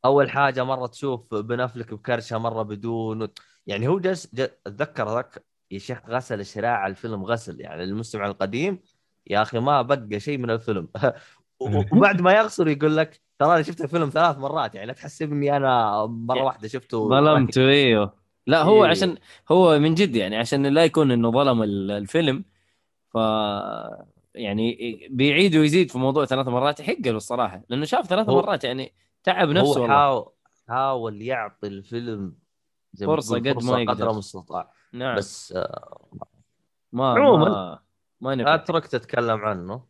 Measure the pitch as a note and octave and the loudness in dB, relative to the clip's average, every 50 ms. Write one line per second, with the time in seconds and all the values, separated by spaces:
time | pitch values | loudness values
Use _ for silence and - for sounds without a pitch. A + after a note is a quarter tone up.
0 | - B2+ C#3 C#3+ C#3 C3+ - C3+ C#3+ C#3 C3 C3 B2+ B2+ C3+ B2+ B2+ A#2+ _ - | 2 4 4 4 2 2 2 0 0 0 0 -2 -4 -4 -4 -6 -6 -10 _ -6
1 | - C#3 B2+ A#2 A2+ _ A2+ G#2+ G#2+ A2 A#2+ A#2+ B2 B2 A#2 A#2+ A#2 - A2+ G#2+ | -6 -6 -6 -6 -8 _ -8 -8 -4 -4 -4 -4 -4 -6 -6 -10 -12 -12 -14 -14
2 | _ - A#2+ A#2 A#2 - A#2 A2 A2+ A#2 A2+ A2 A2 G#2 G#2+ G2+ G2 A2+ A#2 A#2 | _ -4 -4 -4 -4 -6 -8 -4 -4 -4 -4 -4 -6 -6 -8 -8 -6 -6 -4 -4
3 | A2+ A2+ A2 A2 A2 G2+ _ - _ _ _ _ _ - G2+ G2+ A2+ C3 F3 G3 | -4 -6 -6 -6 -8 -10 _ -18 _ _ _ _ _ -8 -6 -4 0 0 0 0
4 | F3 F#3 F#3 D#3 - - - A#2+ C3 - _ _ _ - G2+ G2+ D3 D#3 - - | 0 -2 -4 -4 -8 -12 -6 -6 -6 -6 _ _ _ -16 -8 -8 -8 -8 -4 -6
5 | A2+ G#2+ A2 A#2+ C3 _ _ - _ _ _ _ _ _ F#2 G2 - - B2+ - | -6 -4 -4 -6 -6 _ _ -20 _ _ _ _ _ _ -16 -14 -10 -10 -12 -12
6 | _ - A2+ B2+ B2 - A#2+ G2+ G2+ - - G#2+ G#2 A#2 A#2+ G#2+ G2 F#2+ G2 - | _ -8 -8 -8 -6 -6 -8 -8 -8 -10 -10 -4 -2 -2 -2 -2 -4 -6 -8 -8
7 | - A#2 A2 G2+ F#2+ G2+ A#2 A2+ A2+ - E2 - - D#2+ D#2 D#2+ F2+ F#2 G2+ G#2+ | -10 -10 -8 -8 -4 -4 -4 -4 -4 -12 -16 -16 -16 -16 -12 -10 -8 -8 -6 -8
8 | A2+ A2+ - G#2+ G2+ G2+ G2 _ G2 F#2+ G2+ A#2+ D#3 G3 G3 F3+ _ _ _ _ | -8 -8 -8 -6 -6 -6 -4 _ -6 -4 -2 -4 -4 -4 -4 -6 _ _ _ _
9 | _ _ _ _ _ - F#2+ G#2 A2 - - A#2 A#2+ C#3 D3 C#3 B2 A#2+ C#3+ C3+ | _ _ _ _ _ -4 -2 -2 -2 0 -2 -2 0 2 2 0 2 0 -2 -2
10 | A#2 G#2 G#2 G#2 G2+ D3 D3 C3+ B2 A#2 A2+ A2+ A2+ - A2 F#2+ E2+ - _ A2 | -2 -8 -8 -8 -6 -6 -6 -6 -4 -4 -4 -4 -2 -4 -4 -4 -4 -8 _ -2
11 | C3 C3 - - - _ _ _ _ _ _ _ C3 A#2 G2+ G2+ G2+ G#2 - G#3+ | -2 -2 -2 -2 -18 _ _ _ _ _ _ _ -6 -2 0 0 0 4 6 6
12 | G3 G3+ G3+ F3 F3+ F3+ F#3+ G#3+ A3+ G#3+ - - F3+ D#3 D3 C#3 D3 D#3 D#3 D#3 | 6 6 4 4 4 6 6 6 4 0 0 0 0 0 2 2 2 2 2 2
13 | D#3+ D#3 _ _ _ _ _ _ C#3 D3+ F3 E3 D#3 D3+ F3 E3 E3 C#3 D#3 E3+ | 0 -2 _ _ _ _ _ _ 4 4 4 4 2 0 -6 -8 -8 -4 -2 -2
14 | D#3+ C#3+ - D#3 E3 E3+ D3+ C3+ C3+ C#3 D3 D#3+ C3 A2 - F#2+ G2+ A2+ C3 _ | -2 0 0 2 2 2 0 -2 -6 -6 -4 -4 -4 -6 -6 -10 -12 -12 -14 _
15 | - D3+ - - D#3+ D3+ D3 C#3+ C#3+ C#3+ C#3+ C#3+ C#3 C3+ B2+ B2 A#2 G#2+ G2+ G#2 | -16 -18 -10 -8 -8 -4 -4 -2 0 0 2 2 2 4 4 4 2 2 0 -2
16 | G#2+ A2+ A#2 A2+ A#2 A#2 B2+ C3 C3+ C3+ B2+ - G#2+ G#2+ - C3 - _ - A2+ | -2 -4 -6 -8 -4 -4 -2 0 0 -2 -4 -6 -12 -10 -10 -10 -10 _ -4 -2
17 | A2 A2+ B2+ C#3 D3 D3+ D3+ D3 C3 A2+ - C3 C3 C3 C#3 C#3+ C#3 B2+ A2+ G#2+ | 2 2 4 4 6 6 4 4 2 2 2 4 4 6 6 6 6 4 4 4
18 | G#2 G2 - _ _ _ _ _ _ - C#3+ E3 D3+ E3+ G#3+ G#3+ G#3 D#3+ E3+ - | 2 0 -4 _ _ _ _ _ _ 0 2 4 6 6 8 8 8 6 4 2
19 | F#3+ F#3 E3+ - _ _ - - _ _ E3 F3+ F#3 E3+ D#3 D3 D3 D#3 D#3+ D#3+ | 0 -2 -2 -6 _ _ -20 -20 _ _ 4 6 6 6 6 6 4 4 4 2
20 | G#3 F#3 B2 A2+ G2 F#2 G#2+ A2 A#2 A2+ - C#3 C#3 C#3 C#3 D#3 E3+ D#3+ - D#3+ | 2 2 2 -2 -2 -2 -2 -4 -2 -2 0 0 2 2 4 4 4 4 4 4
21 | D3+ C#3 B2 A#2+ A#2 A#2 A2+ C3 C#3+ C#3 B2 A2+ A2 G#2 G2+ G2 F#2+ G2 G2+ G2+ | 4 4 4 2 2 2 2 2 4 4 2 2 0 0 -2 -2 -4 -4 -4 -6
22 | G#2 G2 - D#3+ E3+ D3 C3 - G2 _ _ _ _ _ _ _ _ _ _ _ | -8 -2 -2 0 0 0 -2 -2 -6 _ _ _ _ _ _ _ _ _ _ _
23 | _ _ _ A2+ A2+ A2 A2 A2 G#2+ G#2 G2+ G2+ G2 G2 - - - A1 G#2+ G2 | _ _ _ -2 0 0 0 0 -2 -2 -4 -6 -6 -8 -10 -10 -12 -14 -16 -18
24 | G2 F#2+ _ _ _ _ _ - A#2 G2+ G2+ G#2+ A2+ A#2 A#2 - A#2 A#2+ A2 - | -20 _ _ _ _ _ _ -10 -6 -4 -2 -2 -2 -2 -4 -4 -8 -10 -10 -10
25 | C#2 - C3+ B2 C3+ D3 C#3+ D#3 F#3 G3+ D#3+ D#3 D3+ D3+ D3 F#3 F3+ B2+ - B2+ | -14 -12 -2 0 2 2 4 4 4 4 4 4 4 4 4 2 2 0 -2 -2
26 | C3 C3 C3+ D#3 C#3+ - C3 C3 C3+ C3 A#2+ B2 B2+ C#3+ D3+ - D3 - - F4+ | -2 0 2 0 0 0 -2 -4 -2 -2 -2 0 0 -2 -2 -4 -6 -6 -6 -4
27 | G#3+ C3 A2+ A2 G#2 - A#2+ B2 A#2+ G#2 F#2 F#2 - _ A#2+ C3 D3+ D#3 - B3+ | -4 -4 -4 -4 -6 -6 -4 -4 -4 -4 -4 -12 -12 _ -6 -6 -4 -2 -2 -2
28 | E4 F#3+ F#3 F#3+ A3 G#3 - C#3 - - G3 C#3 - B2+ B2 C3 C3+ - _ _ | -2 0 -2 -2 0 2 2 2 2 2 -4 -4 -4 -6 -6 -6 -10 -12 _ _
29 | _ _ _ _ _ - F3+ F3+ F#3 D3+ D3 F3+ G3 C#3+ C#3+ C3+ B2 A#2+ C#3 C#3+ | _ _ _ _ _ -2 2 2 2 2 4 2 2 2 2 0 2 4 4 4
30 | C#3+ C#3+ C3+ A#2 - - _ _ _ _ _ _ _ - A#2 B2+ C3+ C3+ C3+ B2+ | 4 4 2 0 -4 -8 _ _ _ _ _ _ _ -6 -4 -2 -2 -2 -2 -4
31 | A2+ A2+ G#2 G2+ G#2+ A#2+ C3 B2 A2 G#2 _ _ - G#2 G2 G2 G2 _ A#2 A#2 | -4 -6 -8 -8 -6 -6 -4 -4 -6 -8 _ _ -10 -10 -10 -10 -14 _ -10 -8
32 | A#2+ A#2+ A2+ G#2 G2 F#2 D#2+ _ _ _ _ _ _ _ _ _ _ _ - F#2 | -8 -6 -8 -8 -8 -10 -10 _ _ _ _ _ _ _ _ _ _ _ -14 -8
33 | G2+ C#3 D#3 D#3 A#2+ G#2+ A#2 A#2+ A#2 C3+ C#3 A#2+ A#2 B2 B2+ B2 A#2+ A2+ B2 - | -2 -2 -2 -2 -2 -4 -4 -2 -2 -2 -4 -2 0 0 0 0 0 -2 -2 -2
34 | A2+ A2+ A2 G#2+ G2+ - - F#2+ F2 _ - F#2 F2+ _ _ _ _ _ - A#2+ | -2 -4 -4 -4 -6 -12 -16 -18 -16 _ -10 -10 -10 _ _ _ _ _ -14 -8
35 | B2+ C3 A#2+ G#2+ G2+ - - - - - - F#2 - - - - - - - - | -8 -4 -4 -4 -6 -6 -12 -18 -18 -10 -8 -8 -8 -8 -10 -14 -16 -20 -20 -20
36 | _ _ - - - _ _ _ _ _ _ _ _ _ _ _ _ _ - A#2+ | _ _ -20 -20 -20 _ _ _ _ _ _ _ _ _ _ _ _ _ -6 -2
37 | C3 C3+ B2 - C#4+ C#4+ A3+ D#3+ D#3 - G#2 G2+ F#2 F2 D#2+ - _ _ _ _ | 0 2 4 6 6 6 6 6 6 4 2 -2 -6 -10 -12 -16 _ _ _ _
38 | _ _ _ _ - C3 C3+ B2+ A#2 C#3+ D#3 D#3+ D#3+ - E3 E3 D#3 - - B2 | _ _ _ _ -6 -4 -2 0 2 2 2 2 0 0 -2 -2 -2 -2 -6 -6
39 | - - - B2 A#2+ A#2 A2+ G#2+ G#2 G#2+ G#2 F2+ F2 F#2 G#2 B2+ B2 _ | -6 -2 -2 -2 0 0 0 -2 -2 -4 -4 -4 -6 -10 -12 -12 -14 _